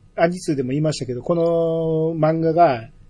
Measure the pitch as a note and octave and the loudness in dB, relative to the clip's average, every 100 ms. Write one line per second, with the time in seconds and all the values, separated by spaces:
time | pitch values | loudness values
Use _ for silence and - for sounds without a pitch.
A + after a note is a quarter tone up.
0 | - - F3 F3+ - C#3 B2+ C#3+ D#3 D3+ | -12 -2 -2 0 -4 -2 -2 -2 -2 -2
1 | B2 B2 - E3+ E3 E3 E3 E3 D#3+ D#3+ | -6 -6 -2 0 0 0 0 0 -2 0
2 | D#3+ E3 D#3 E3 D#3+ D#3+ E3 A#2+ - - | -2 0 0 2 2 4 4 2 -6 -20